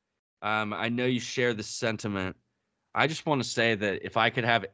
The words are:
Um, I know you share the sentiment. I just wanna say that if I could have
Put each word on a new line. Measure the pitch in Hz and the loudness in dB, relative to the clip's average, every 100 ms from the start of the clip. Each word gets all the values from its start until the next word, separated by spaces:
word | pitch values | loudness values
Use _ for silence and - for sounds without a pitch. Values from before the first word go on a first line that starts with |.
| _ _ _ - | _ _ _ -8
Um, | 107 107 104 | -2 0 0
I | 92 117 | -2 -2
know | 120 127 | 0 0
you | 120 | 0
share | - - 123 | -2 0 0
the | 107 | 0
sentiment. | 101 - 117 107 110 98 92 - _ _ _ _ _ | -6 -4 -4 -2 -4 -2 -4 -8 _ _ _ _ _
I | - 139 | 2 2
just | 160 160 | 2 0
wanna | 139 | 0
say | 113 - 117 | 0 2 2
that | 104 101 90 | 2 0 -2
if | 95 113 | -2 2
I | 117 | 2
could | 131 | 2
have | 117 117 95 | 2 2 0